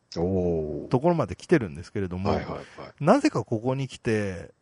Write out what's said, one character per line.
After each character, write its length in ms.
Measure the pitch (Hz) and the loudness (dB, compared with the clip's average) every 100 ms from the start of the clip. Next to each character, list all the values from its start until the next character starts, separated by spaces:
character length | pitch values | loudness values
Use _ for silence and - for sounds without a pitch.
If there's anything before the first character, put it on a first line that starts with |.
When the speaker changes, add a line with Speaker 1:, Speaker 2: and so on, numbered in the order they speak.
| - 82 | -12 -4
Speaker 1:
お 680 | 87 95 90 82 76 73 | 0 2 2 0 -2 -6
ー。 40 | 78 | 0
Speaker 2:
と 120 | 123 | 2
こ 80 | 160 | 2
ろ 60 | |
ま 100 | 170 | 2
で 100 | 101 | 0
来 120 | 92 - | -4 2
て 120 | 165 | 2
る 120 | 101 | 2
ん 40 | |
で 80 | 73 | -10
す 80 | 85 | -8
け 100 | 107 | -6
れ 80 | 95 | -4
ど 100 | 90 | -2
も、 120 | 95 | 0
Speaker 1:
は 60 | - | 0
い 20 | |
は 40 | |
い 40 | - | -2
は 100 | 71 | -10
い。 60 | - - 62 - | -12 -16 -16 -2
Speaker 2:
な 180 | 143 269 | 4 4
ぜ 100 | 302 | 4
か 120 | 147 | 0
こ 160 | 104 113 | -2 -2
こ 160 | 120 | 0
に 140 | 131 135 | -2 -4
来 80 | - | -6
て、 540 | - 107 101 87 - _ | -2 0 0 -6 -12 _